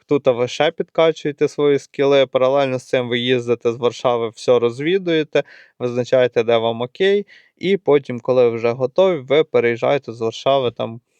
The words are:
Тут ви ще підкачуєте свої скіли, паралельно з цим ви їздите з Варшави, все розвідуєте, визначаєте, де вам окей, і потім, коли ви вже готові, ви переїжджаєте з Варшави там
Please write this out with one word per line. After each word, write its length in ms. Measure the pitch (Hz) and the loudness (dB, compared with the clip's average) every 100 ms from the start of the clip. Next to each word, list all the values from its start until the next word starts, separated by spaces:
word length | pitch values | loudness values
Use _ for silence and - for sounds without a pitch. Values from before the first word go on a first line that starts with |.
| - | -2
Тут 200 | 143 131 | 0 2
ви 200 | 117 123 | 0 -2
ще 240 | - 151 | -2 -2
підкачуєте 760 | - 180 - 165 156 151 143 147 | -2 -4 0 0 0 -6 -2 -2
свої 320 | - 147 139 | 0 0 0
скіли, 460 | - - 139 139 131 | -2 -2 2 4 2
паралельно 540 | 131 131 139 135 127 | 2 2 2 0 -4
з 80 | - | -4
цим 220 | 131 123 | -4 -2
ви 100 | 123 | -2
їздите 520 | 123 123 120 117 120 | 0 -2 0 -2 -2
з 40 | 117 | -2
Варшави, 540 | 120 - 127 120 113 | -2 -2 -2 -2 -4
все 300 | - - 123 | -4 0 2
розвідуєте, 840 | 117 117 151 190 175 160 147 147 - - _ - | 2 -2 -2 -2 0 -2 0 -4 -4 -10 _ -8
визначаєте, 640 | 123 123 123 131 123 120 | -6 -4 0 2 2 2
де 140 | 113 117 | 2 2
вам 240 | 113 113 | 0 -4
окей, 440 | 123 - 190 202 202 - _ _ | -8 -2 0 0 -4 -14 _ _
і 200 | 175 190 | -2 0
потім, 420 | - 143 131 123 | 2 0 0 -6
коли 300 | - 127 120 | -2 2 2
ви 60 | 113 | 2
вже 160 | 117 | -2
готові, 480 | 127 127 - 190 165 | -2 -2 0 0 0
ви 240 | 127 143 | 0 0
переїжджаєте 720 | 156 123 117 117 131 143 - | 2 0 0 0 0 -2 -4
з 80 | 113 | -6
Варшави 500 | 113 - 139 139 120 | -6 -4 0 0 0
там 300 | 117 117 113 _ | -4 -8 -10 _